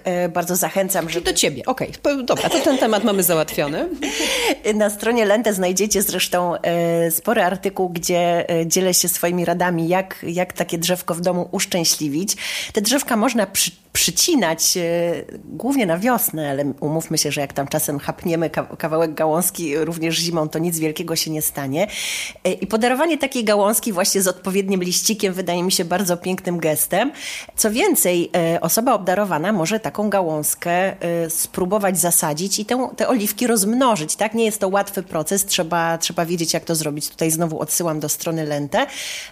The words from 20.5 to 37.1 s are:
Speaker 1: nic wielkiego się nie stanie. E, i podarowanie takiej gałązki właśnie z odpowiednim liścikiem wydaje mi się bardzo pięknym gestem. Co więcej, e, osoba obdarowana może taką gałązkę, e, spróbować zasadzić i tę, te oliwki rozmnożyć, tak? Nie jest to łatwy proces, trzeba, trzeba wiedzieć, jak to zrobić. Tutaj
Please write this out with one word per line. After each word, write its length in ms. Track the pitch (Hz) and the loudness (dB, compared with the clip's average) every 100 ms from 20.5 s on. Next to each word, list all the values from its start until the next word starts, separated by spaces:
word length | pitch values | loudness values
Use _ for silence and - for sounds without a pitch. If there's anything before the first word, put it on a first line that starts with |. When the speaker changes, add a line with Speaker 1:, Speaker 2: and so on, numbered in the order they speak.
| 160 | -2
Speaker 1:
nic 200 | 170 165 | -2 0
wielkiego 380 | 156 151 170 165 | -2 -2 -4 -4
się 140 | - | -2
nie 120 | 156 | -2
stanie. 440 | 151 - 139 143 208 - - - - - | -4 -4 -4 -2 -2 -4 -6 -6 -8 -4
E, 80 | 185 | -2
i 140 | 185 190 | -2 -2
podarowanie 520 | 220 240 254 330 302 | 0 2 2 2 2
takiej 260 | 269 254 | 0 0
gałązki 480 | 214 208 202 226 - | 2 4 4 2 0
właśnie 300 | 175 202 196 | 0 2 2
z 60 | 185 | 0
odpowiednim 540 | 185 - 190 190 190 | 0 -2 0 2 0
liścikiem 520 | 180 175 233 214 196 | 0 0 0 0 0
wydaje 280 | 180 180 175 | 0 -2 0
mi 100 | 175 | 0
się 120 | 190 | 0
bardzo 320 | 170 180 190 175 | 0 0 0 0
pięknym 420 | 185 185 - 175 | -2 -4 -2 0
gestem. 540 | 160 151 - 180 254 - - - - - | 0 0 0 0 0 -4 -8 -10 -8 -2
Co 140 | 220 | 0
więcej, 600 | 220 392 311 185 175 170 180 | 2 2 4 4 2 2 2
e, 240 | 165 170 | 2 2
osoba 340 | 170 - 247 | 0 2 2
obdarowana 580 | 214 185 185 208 156 175 | 2 2 2 2 0 2
może 280 | 214 160 214 | 2 2 0
taką 300 | 180 - 208 | -2 -2 0
gałązkę, 920 | 196 170 156 151 - 175 175 190 190 | 2 2 0 -2 -2 0 2 2 -2
e, 280 | 170 170 165 | -2 -2 -2
spróbować 680 | - - - 180 208 196 185 | -4 -4 -2 0 2 2 2
zasadzić 600 | 175 170 165 147 190 190 | 2 2 2 0 -2 -4
i 60 | |
tę, 240 | 208 247 262 - | -2 -2 -2 -2
te 120 | - | 0
oliwki 380 | 247 208 - 247 | 2 0 0 2
rozmnożyć, 720 | 226 208 240 269 208 151 - | 2 2 4 4 2 0 -2
tak? 180 | 214 | 0
Nie 100 | 220 | 2
jest 160 | 226 208 | 2 2
to 80 | 190 | 2
łatwy 340 | 196 196 - | 2 0 -4
proces, 440 | 185 165 156 196 196 | -4 -4 0 0 0
trzeba, 520 | - 165 170 165 165 | 0 0 0 2 0
trzeba 280 | - 175 165 | -2 -2 -2
wiedzieć, 280 | 175 160 | 0 0
jak 100 | 165 | -2
to 100 | - | 0
zrobić. 340 | 165 151 147 | -2 -2 -4
Tutaj 220 | - | -6